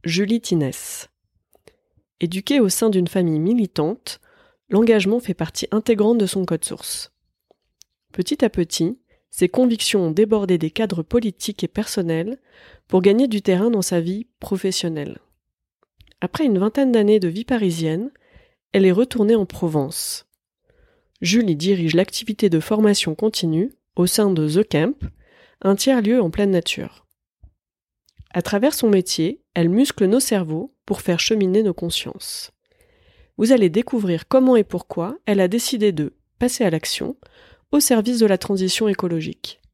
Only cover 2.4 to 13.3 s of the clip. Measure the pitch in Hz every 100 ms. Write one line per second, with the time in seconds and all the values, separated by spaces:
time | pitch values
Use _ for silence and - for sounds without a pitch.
2.4 | - 277 202 - 226 190 175 190 170 156
3.4 | 170 240 196 - 151 240 - - _ _
4.4 | _ _ - 196 233 214 185 240 226 175
5.4 | 160 - - 214 214 208 208 240 190 196
6.4 | 180 160 - - - - - _ _ _
7.4 | _ _ _ _ _ _ _ - 180 294
8.4 | 220 - 170 - 165 - _ _ _ -
9.4 | 180 247 254 226 - 202 170 156 214 214
10.4 | 196 175 160 - 214 170 151 240 220 -
11.4 | - 208 175 - 214 - 170 160 190 262
12.4 | _ _ - - _ 185 190 214 269